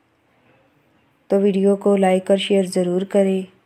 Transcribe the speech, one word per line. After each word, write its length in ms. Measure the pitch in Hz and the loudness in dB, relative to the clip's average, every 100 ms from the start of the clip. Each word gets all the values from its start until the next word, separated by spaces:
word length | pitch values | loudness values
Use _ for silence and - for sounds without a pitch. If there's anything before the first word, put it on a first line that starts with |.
| _ _ _ _ _ _ _ _ _ _ _ _ - | _ _ _ _ _ _ _ _ _ _ _ _ -4
तो 80 | 196 | 0
वीडियो 360 | 202 190 196 202 | 0 2 0 0
को 180 | 202 196 | 0 2
लाइक 340 | 185 185 185 | 2 0 0
और 80 | 196 | -2
शेयर 280 | 196 196 180 | 2 0 0
ज़रूर 360 | 185 180 180 196 | -2 -2 -4 -2
करें। 400 | 202 196 190 185 _ | 0 0 -2 -6 _